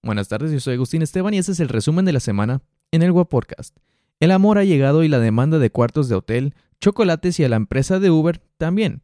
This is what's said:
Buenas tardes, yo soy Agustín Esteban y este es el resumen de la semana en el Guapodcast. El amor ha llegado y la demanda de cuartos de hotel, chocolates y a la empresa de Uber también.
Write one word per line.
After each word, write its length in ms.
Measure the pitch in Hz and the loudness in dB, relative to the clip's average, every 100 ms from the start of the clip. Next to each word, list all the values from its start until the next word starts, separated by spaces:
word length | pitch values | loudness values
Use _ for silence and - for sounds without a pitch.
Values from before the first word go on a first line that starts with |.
Buenas 240 | 113 107 98 | -4 -4 -4
tardes, 240 | 110 156 | -6 -4
yo 80 | 147 | -4
soy 140 | 135 | -4
Agustín 260 | 123 127 160 | -4 -4 -2
Esteban 320 | 156 185 190 | -2 -2 -2
y 60 | 208 | -2
este 140 | 185 | -2
es 80 | 170 | -2
el 100 | 165 | -2
resumen 340 | 113 123 165 | -2 0 0
de 80 | 190 | 0
la 80 | 139 | 0
semana 400 | 120 101 107 135 _ _ _ | -2 -2 -2 -4 _ _ _
en 80 | 165 | 0
el 100 | 175 | 2
Guapodcast. 640 | 175 170 131 - - - _ _ _ _ _ | 2 2 -2 -4 -16 -18 _ _ _ _ _
El 120 | 160 | 2
amor 260 | 185 202 208 | 4 4 4
ha 60 | |
llegado 380 | 196 151 135 151 | 2 2 2 2
y 60 | 160 | 2
la 100 | 135 | 2
demanda 400 | 113 113 139 160 | 2 2 0 2
de 120 | 117 | 0
cuartos 400 | - 120 151 131 | 0 -2 0 -2
de 40 | |
hotel, 380 | 98 - 117 139 - _ _ | -2 -2 -4 -4 -8 _ _
chocolates 640 | 202 202 202 165 180 170 | -2 2 0 0 -4 0
y 40 | |
a 40 | 139 | 0
la 80 | 113 | 0
empresa 420 | 104 131 135 190 | -2 -4 -2 0
de 120 | 196 | 2
Uber 320 | 160 160 165 _ _ | 2 0 -4 _ _
también. 420 | 160 190 214 - | -4 -2 -4 -6